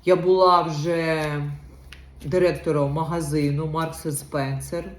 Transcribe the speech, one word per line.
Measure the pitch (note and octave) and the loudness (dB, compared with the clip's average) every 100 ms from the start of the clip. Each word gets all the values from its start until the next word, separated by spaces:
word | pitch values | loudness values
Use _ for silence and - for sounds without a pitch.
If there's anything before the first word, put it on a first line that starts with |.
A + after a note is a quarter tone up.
Я | - F3+ | 4 2
була | F3 F#3 F#3 F3 | 4 6 6 6
вже | E3 D3 D#3 E3 E3 D#3+ D3+ D3 D3 C#3+ - - - - - - | 2 -2 -2 -2 0 0 -2 -4 -6 -8 -14 -20 -20 -20 -20 -14
директором | D3 F3+ F3+ E3 E3 D3 C#3+ | -2 2 2 2 -2 0 0
магазину | D3 D#3+ E3+ D#3 D3+ C#3+ C#3+ D#3 | -2 -2 -4 -2 0 0 -2 -4
Marks | D#3 D#3+ D#3+ E3 | -4 -4 -6 -8
and | C#3+ - | -8 -6
Spencer. | D3 C3+ C3+ - E3+ F3+ | -6 -4 -6 -6 -8 -8